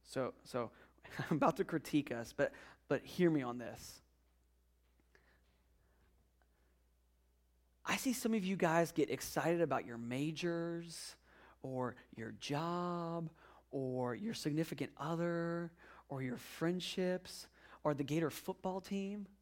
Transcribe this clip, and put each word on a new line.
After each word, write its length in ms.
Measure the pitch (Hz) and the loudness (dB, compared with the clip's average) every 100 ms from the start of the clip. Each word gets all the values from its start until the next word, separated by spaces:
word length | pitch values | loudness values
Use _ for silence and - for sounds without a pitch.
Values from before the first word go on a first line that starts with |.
So, 300 | - 135 123 - | -4 -2 -2 -4
so 260 | - 123 113 - - _ | -6 -4 -4 -6 -20 _
<laughs> 300 | - - 139 | -12 -6 0
I'm 80 | 160 | 4
about 180 | 269 - | 4 4
to 80 | |
critique 480 | 180 160 - 151 - | 0 -2 2 0 2
us, 200 | 120 117 - | -4 -6 0
but, 160 | 143 - - - _ | 0 -2 -20 -20 _
but 140 | 139 | -2
hear 240 | - - 175 | -2 4 6
me 140 | 156 | 6
on 160 | 123 120 | 0 -4
this. 420 | 113 110 - - _ _ _ _ _ _ _ _ _ _ _ - _ _ _ _ _ _ _ _ _ _ _ _ _ _ _ _ _ _ _ _ _ _ _ _ _ _ | -8 -10 -14 -18 _ _ _ _ _ _ _ _ _ _ _ -20 _ _ _ _ _ _ _ _ _ _ _ _ _ _ _ _ _ _ _ _ _ _ _ _ _ _
I 120 | - 190 | -2 0
see 160 | 269 | 0
some 220 | 233 226 | 0 2
of 100 | 226 | 2
you 100 | 185 | 2
guys 380 | 190 175 165 165 | 2 6 6 4
get 180 | - 143 | 4 2
excited 500 | 135 - - 147 170 | 2 -2 0 2 4
about 240 | 160 131 | 4 2
your 140 | 92 117 | 0 -6
majors 1160 | 117 127 151 151 175 170 170 170 170 160 - - - - - - | -2 0 0 0 -2 0 -2 -4 -6 -10 -12 -14 -20 -20 -20 -12
or 340 | 135 127 123 113 - - | -6 -2 -2 -4 -16 -10
your 160 | 113 110 | -10 -8
job 880 | - 143 170 175 175 175 170 170 160 - - - _ | -2 0 0 0 0 -2 -2 -2 -4 -10 -20 -20 _
or 420 | 139 131 127 123 | -4 -2 0 0
your 180 | 120 208 | 0 -4
significant 600 | - 156 147 165 147 139 - | -2 0 0 0 -2 -6 -4
other 760 | 147 165 170 170 170 170 170 - - - - | -2 0 0 0 0 -2 -6 -10 -20 -20 -8
or 140 | 139 | -4
your 140 | 131 120 | -2 -4
friendships 1120 | - - 165 180 170 - 185 180 180 - - - - - | -8 0 2 2 -2 0 2 0 -4 -14 -14 -20 -20 -2
or 100 | 156 | 0
the 120 | 143 | 2
Gator 260 | 139 151 156 | 2 2 2
football 500 | - - 185 190 185 | 0 -6 -4 -2 -2
team. 460 | 180 196 196 208 196 - | -2 -2 -2 -6 -10 -14